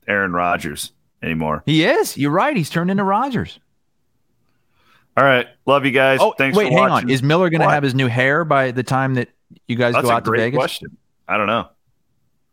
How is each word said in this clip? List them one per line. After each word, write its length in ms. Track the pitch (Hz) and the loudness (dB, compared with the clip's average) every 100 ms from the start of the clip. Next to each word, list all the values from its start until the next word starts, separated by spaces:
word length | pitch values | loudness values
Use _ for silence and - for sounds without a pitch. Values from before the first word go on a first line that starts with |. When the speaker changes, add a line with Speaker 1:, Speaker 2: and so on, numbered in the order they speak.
| - | -4
Speaker 1:
Aaron 260 | 101 95 | -2 0
Rodgers 580 | 87 87 87 80 73 - _ _ _ | -2 -2 -2 -6 -10 -14 _ _ _
anymore. 420 | 80 80 78 76 - | -6 -4 -2 -4 -2
Speaker 2:
He 180 | 156 | 0
is. 340 | 190 349 - - | 2 0 -2 -2
You're 140 | 143 | -2
right. 240 | 170 269 254 | 0 0 -2
He's 140 | 147 | -4
turned 220 | 165 180 | -4 -2
into 120 | 196 | -2
Rodgers. 560 | 190 202 269 214 - - _ _ _ _ _ _ _ _ _ _ _ _ _ _ _ - | 0 -2 -2 -4 -8 -12 _ _ _ _ _ _ _ _ _ _ _ _ _ _ _ 2
Speaker 1:
All 80 | |
right. 240 | 135 127 - _ - | 4 4 0 _ 0
Love 200 | 139 131 | 2 2
you 60 | |
guys. 280 | 127 135 135 | 2 2 4
Speaker 2:
Oh, 120 | 220 - | 2 0
Speaker 1:
Thanks 200 | 135 190 | 0 2
Speaker 2:
wait, 100 | 208 | 2
Speaker 1:
for 40 | |
Speaker 2:
hang 160 | 127 131 | 2 2
Speaker 1:
watching. 200 | 135 120 | 2 0
Speaker 2:
on. 40 | |
Is 100 | 131 | -2
Miller 260 | 135 165 180 | 2 2 2
gonna 160 | 160 156 | 2 2
Speaker 1:
What? 80 | |
Speaker 2:
have 100 | 147 | 2
his 120 | 139 131 | 0 0
new 120 | 127 | 0
hair 360 | 123 131 151 | 2 0 0
by 280 | 160 139 131 | 2 0 0
the 120 | 123 | -2
time 300 | 113 131 135 127 | -2 -2 0 -2
that 140 | 120 _ _ - - | -6 _ _ -20 -8
you 80 | 120 | -2
guys 180 | 120 | 0
Speaker 1:
That's 120 | 120 123 | 2 2
Speaker 2:
go 60 | |
Speaker 1:
a 40 | 117 | 0
Speaker 2:
out 100 | 110 | 0
to 60 | |
Speaker 1:
great 80 | 113 | 0
Speaker 2:
Vegas? 180 | 117 139 | 0 -2
Speaker 1:
question. 400 | 131 - - - _ _ - | -4 -6 -14 -20 _ _ -6
I 100 | 101 | -2
don't 100 | 104 | 0
know. 220 | 113 - _ _ _ _ _ _ _ _ | -2 -4 _ _ _ _ _ _ _ _